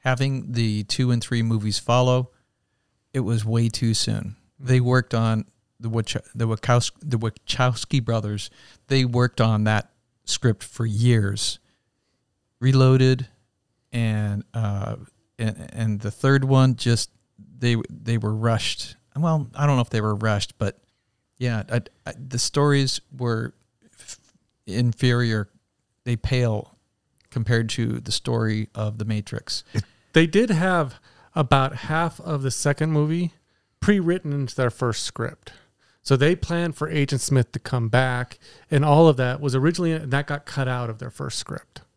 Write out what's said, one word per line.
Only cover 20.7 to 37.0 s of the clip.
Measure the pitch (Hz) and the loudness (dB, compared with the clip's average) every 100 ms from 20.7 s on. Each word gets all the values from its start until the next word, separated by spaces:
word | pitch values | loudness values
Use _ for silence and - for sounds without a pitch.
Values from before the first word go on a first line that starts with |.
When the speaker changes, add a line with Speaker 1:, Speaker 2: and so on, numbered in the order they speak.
| - _ _ _ _ _ _ | -6 _ _ _ _ _ _
Speaker 1:
yeah, | 123 110 98 | -4 -4 -2
I, | 120 - _ - | -4 -4 _ -14
I, | - | -14
the | 131 120 | -8 -4
stories | - 147 147 139 131 - _ 131 | -2 0 2 2 0 -4 _ -8
were | 120 113 117 _ _ _ _ _ | -4 -4 -6 _ _ _ _ _
f-, | - - _ _ _ _ - | -20 -20 _ _ _ _ -8
inferior. | 98 123 110 127 120 120 110 104 _ _ _ _ _ - | -2 -2 0 0 2 0 -2 -4 _ _ _ _ _ -6
They | 117 | -4
pale | - 127 120 107 - _ _ _ _ _ _ | -2 0 0 -2 -6 _ _ _ _ _ _
compared | - 113 117 113 | -6 0 0 0
to | - 113 120 | -2 -2 -4
the | 117 | -4
story | - - 117 110 107 107 | -6 -2 -2 0 -2 -6
of | - 107 110 | -6 -6 -4
The | 107 | -4
Matrix. | 107 104 110 - - - | -4 -4 -10 -8 -10 -6
Speaker 2:
It, | - - _ _ | -8 -8 _ _
they | 160 160 | 2 4
did | 196 233 | 2 2
have | 160 185 180 143 - _ _ _ - | 2 2 0 -2 -6 _ _ _ -4
about | 139 139 135 131 | 2 2 2 -4
half | - 156 170 - | -4 -2 -2 -6
of | - 147 | -6 -4
the | 135 | -4
second | - 147 143 156 | -2 -2 0 0
movie | 156 151 165 175 _ _ _ _ _ | 0 0 0 -4 _ _ _ _ _
pre-written | - 208 170 180 151 | 2 2 2 -2 -2
into | 143 131 - | -4 -4 -2
their | 127 | -2
first | - 123 113 | 0 -4 -2
script. | - - 113 - - - _ _ _ _ | -6 -6 -8 -8 -20 -20 _ _ _ _
So | - 135 | 0 2
they | 143 175 | 4 2
planned | - 170 170 151 | -2 -2 -2 -4
for | 156 | -4
Agent | 156 | -2